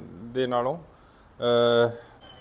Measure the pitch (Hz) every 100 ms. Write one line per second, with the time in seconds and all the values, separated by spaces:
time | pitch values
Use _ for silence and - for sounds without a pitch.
0 | 117 85 117 123 127 123 123 165 160 -
1 | - - - - 120 120 120 117 120 117
2 | - - - -